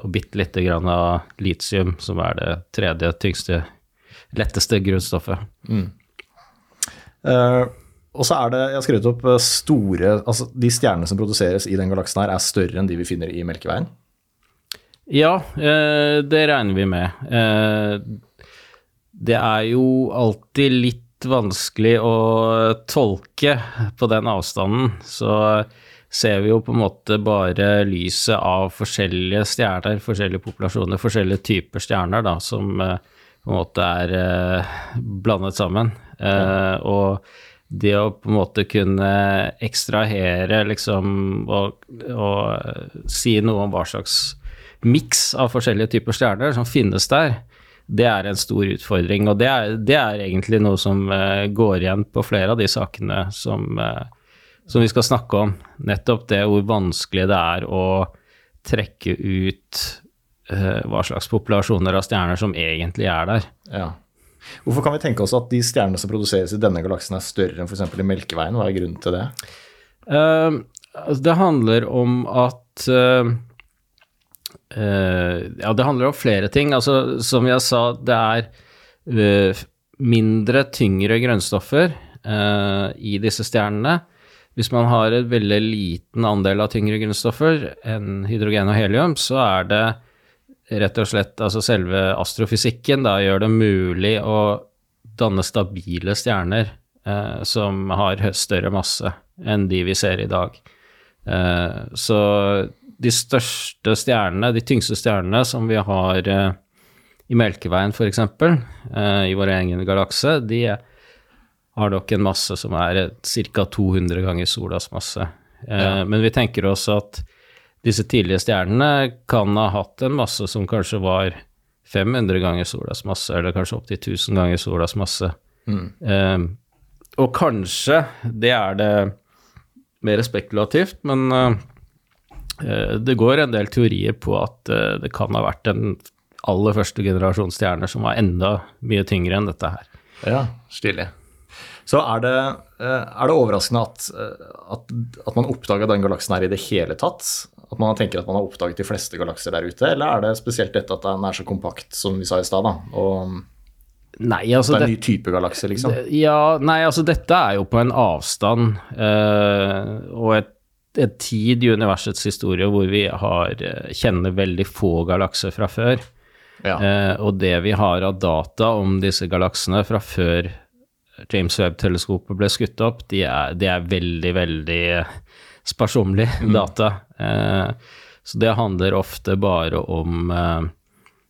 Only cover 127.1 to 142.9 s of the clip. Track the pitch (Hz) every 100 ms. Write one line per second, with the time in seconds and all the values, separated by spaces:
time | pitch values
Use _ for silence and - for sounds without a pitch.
127.1 | - 127 - 165 110 90 - 139 160 139
128.1 | - 117 113 120 120 98 98 104 104 98
129.1 | - _ _ _ - _ _ _ _ 107
130.1 | 104 117 101 - 104 107 156 190 - 147
131.1 | 135 131 127 127 104 - - - _ _
132.1 | _ _ - - - - 104 104 107 123
133.1 | 117 117 143 139 110 101 123 113 95 104
134.1 | 107 107 - - - - 55 53 50 -
135.1 | - 107 - - - 113 104 107 - -
136.1 | _ _ - - 95 107 104 98 - 98
137.1 | 92 95 92 92 - 98 87 95 120 110
138.1 | 117 98 87 95 98 - _ 120 101 92
139.1 | 95 87 98 101 - 82 - - - _
140.1 | - - 131 120 - _ - 107 - 90
141.1 | - _ _ _ - - - - 143 120
142.1 | 113 123 131 135 - - - 123